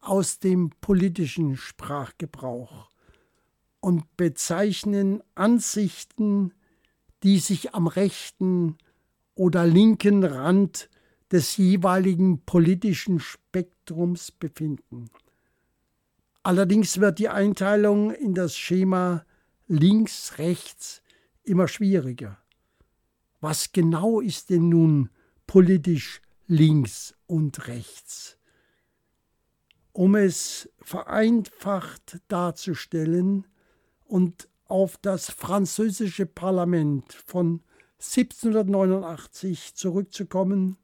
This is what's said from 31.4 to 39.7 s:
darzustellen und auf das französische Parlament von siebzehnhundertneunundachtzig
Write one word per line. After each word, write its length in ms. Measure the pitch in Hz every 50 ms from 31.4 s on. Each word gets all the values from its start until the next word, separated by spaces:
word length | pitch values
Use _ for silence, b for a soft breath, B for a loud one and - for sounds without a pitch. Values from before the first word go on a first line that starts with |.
| 196 - _ _ - 190 202 185 151 127 - - _ - - 170 _ _
darzustellen 1200 | 190 180 175 175 165 - - - 170 - - _ - 165 156 160 165 175 180 190 202 196 190 _ _ _ _ _ _ _ _ _ _ _ _
und 460 | _ 220 185 185 175 175 _ - _ _ _ _
auf 320 | _ 208 190 196 185 - -
das 340 | - - - - - -
französische 920 | - - - - 196 202 196 170 - - 214 226 190 - 226 196 170 - 196
Parlament 880 | 170 _ - - 190 190 185 175 170 180 170 156 147 147 139 120 _ -
von 480 | - - - - 185 175 165 170 165 b b b b b b b b
siebzehnhundertneunundachtzig 1800 | - - - - 247 - - - - 233 214 220 214 190 196 196 196 185 185 190 190 165 165 151 - - _ - - 190 180 156 - -